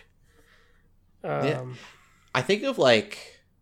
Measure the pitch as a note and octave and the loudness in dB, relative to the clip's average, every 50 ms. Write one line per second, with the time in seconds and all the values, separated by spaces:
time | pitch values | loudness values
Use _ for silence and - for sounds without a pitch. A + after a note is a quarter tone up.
0 | - _ _ _ _ _ _ _ _ _ _ _ _ _ _ _ _ _ _ _ | -20 _ _ _ _ _ _ _ _ _ _ _ _ _ _ _ _ _ _ _
1 | _ _ _ - A3 D#3+ D3 C#3+ C#3+ D3 D3 C3 B2+ B2+ B2+ - - - - - | _ _ _ -12 -8 -6 -4 -2 -2 -2 -2 -4 -8 -12 -14 -16 -18 -20 -20 -20
2 | _ _ _ _ _ _ - B2+ B2+ - G3+ G#3+ C#4 C4+ B3+ - D3+ B2+ A#2 G#2+ | _ _ _ _ _ _ -4 -2 0 0 0 0 0 -4 0 2 4 6 6 4
3 | G#2 - - - - - - _ _ _ _ _ | 2 -2 -12 -18 -18 -20 -20 _ _ _ _ _